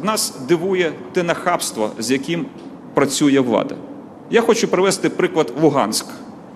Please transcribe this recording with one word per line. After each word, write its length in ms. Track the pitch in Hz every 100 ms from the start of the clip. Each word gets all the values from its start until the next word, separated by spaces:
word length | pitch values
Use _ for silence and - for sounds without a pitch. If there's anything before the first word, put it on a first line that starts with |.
нас 360 | 180 220 - - 131
дивує 440 | 165 185 185 165 - -
те 100 | 180
нахабство, 680 | 170 160 180 170 - - 107 110
з 120 | 113
яким 360 | 135 135 170 - - - - -
працює 460 | - 135 - 147 139
влада. 340 | 123 101 - - - - - - -
Я 100 | 208
хочу 280 | 226 214 180
привести 400 | 180 190 - 160
приклад 440 | - 175 160 147 139
Луганськ. 440 | 156 135 104 107 - - - - -